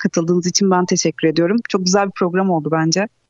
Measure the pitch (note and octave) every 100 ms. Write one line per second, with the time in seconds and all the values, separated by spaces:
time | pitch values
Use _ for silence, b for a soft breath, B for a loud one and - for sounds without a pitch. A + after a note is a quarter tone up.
0 | - - E3 F3+ E3+ - G3 F#3 F3+ F3+
1 | E3+ - D#3+ D#3 E3+ A3+ - G3+ F#3 G3
2 | G3+ - F#3 F3+ F#3+ E3+ D3+ D#3+ D#3+ E3
3 | G#3+ _ _